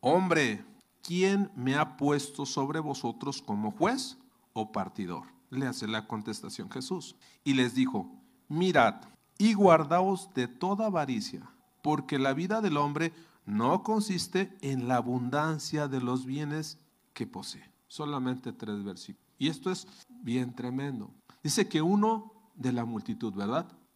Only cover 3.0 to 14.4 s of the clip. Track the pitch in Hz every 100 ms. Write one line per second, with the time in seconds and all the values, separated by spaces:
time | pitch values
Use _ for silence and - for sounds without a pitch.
3 | 120 113 139 135 - 104 107 107 180 262
4 | - - _ _ _ - 107 107 90 -
5 | 92 85 - _ _ 127 135 - 107 110
6 | 107 110 107 104 98 - 101 131 131 185
7 | - - - _ 139 135 123 127 127 107
8 | 87 - _ _ _ 151 185 156 113 104
9 | - _ _ _ 214 202 196 160 147 175
10 | 185 190 - - 123 - 180 196 220 180
11 | 139 123 - - - _ _ _ 147 151
12 | - 143 135 135 185 220 208 147 147 147
13 | 165 160 - _ - 104 120 185 202 220
14 | 208 180 - 185